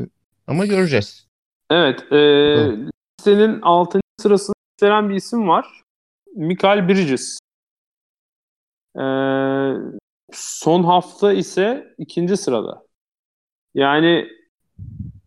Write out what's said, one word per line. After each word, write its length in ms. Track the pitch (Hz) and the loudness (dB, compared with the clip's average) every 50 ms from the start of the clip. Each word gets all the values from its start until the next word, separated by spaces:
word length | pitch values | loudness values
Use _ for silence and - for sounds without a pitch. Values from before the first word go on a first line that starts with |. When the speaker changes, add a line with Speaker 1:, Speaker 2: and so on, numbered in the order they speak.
| 120 - _ _ _ _ _ _ _ - | -10 -12 _ _ _ _ _ _ _ -6
Speaker 1:
ama 180 | 135 170 196 | -4 -2 -2
göreceğiz. 640 | 208 208 190 185 170 139 110 101 - - - _ _ _ _ _ _ _ _ _ - | 0 0 0 0 0 0 0 -2 -2 -10 -20 _ _ _ _ _ _ _ _ _ 0
Speaker 2:
Evet, 340 | 151 170 170 139 127 - - - | 2 2 4 2 0 -2 -4 0
e, 440 | 147 147 147 147 147 143 147 147 147 | 4 4 6 6 6 4 4 4 4
Speaker 1:
Bakalım. 340 | 147 151 143 110 104 123 160 - _ _ _ _ _ | 2 2 0 -2 -4 -8 -12 -14 _ _ _ _ _
Speaker 2:
listenin 420 | - 208 202 202 214 220 214 214 | 2 2 4 6 4 2 2 0
altıncı 420 | - - 175 175 175 170 - 196 - _ _ - | 0 2 2 2 2 2 0 -4 -4 _ _ -4
sırasını 360 | - 214 202 190 - - - _ _ _ | 0 2 2 2 0 -2 -10 _ _ _
gösteren 380 | _ - - 202 208 214 208 208 | _ 0 0 2 2 2 0 -2
bir 60 | 196 | -4
isim 320 | 190 - - - 240 220 180 | -6 -6 -4 -4 -2 0 2
var. 340 | 165 196 - - - _ _ _ _ _ _ _ _ _ _ _ 370 | 2 0 0 -4 -14 _ _ _ _ _ _ _ _ _ _ _ -12
Mikal 520 | 226 151 160 185 185 - 196 202 208 190 175 | -8 -4 -4 -4 0 2 2 2 2 2 2
Bridges. 500 | 196 190 185 147 131 120 - - - - _ _ _ _ _ _ _ _ _ _ _ _ _ _ _ _ _ _ _ _ _ _ _ _ _ _ _ _ _ _ - - | 2 2 2 0 -2 -4 -4 -8 -14 -16 _ _ _ _ _ _ _ _ _ _ _ _ _ _ _ _ _ _ _ _ _ _ _ _ _ _ _ _ _ _ -12 -8
E, 40 | 135 135 135 135 135 135 135 135 135 135 135 135 135 135 131 - - - - 104 - _ _ _ _ _ - | -6 -4 -4 -4 -2 -2 -2 -2 -2 -2 -2 -2 -2 -4 -4 -6 -8 -12 -14 -18 -20 _ _ _ _ _ -20
son 500 | - - - - - - 156 160 180 180 | -16 -14 -14 -12 -4 0 0 2 2 2
hafta 500 | 165 180 180 175 - - - 202 208 196 | 2 2 0 0 -4 -8 -2 0 0 0
ise 640 | 190 170 - - - 190 214 247 285 - - _ - | 0 -2 -4 -4 -4 -2 -2 -2 -6 -10 -16 _ -18
ikinci 400 | 151 - - - 170 180 202 190 | -16 -10 -6 -4 -2 -2 -2 -2
sırada. 460 | - - 127 113 95 - - - _ _ _ _ _ _ _ _ _ _ _ _ _ _ _ _ _ _ - | -2 -2 -2 -2 -4 -6 -10 -14 _ _ _ _ _ _ _ _ _ _ _ _ _ _ _ _ _ _ -4
Yani 540 | 139 139 139 143 151 165 165 170 156 - - - _ _ _ _ _ _ _ _ - - - - - - - - - _ | 0 0 2 2 2 2 2 2 0 -2 -6 -12 _ _ _ _ _ _ _ _ -20 -18 -18 -16 -16 -16 -16 -18 -20 _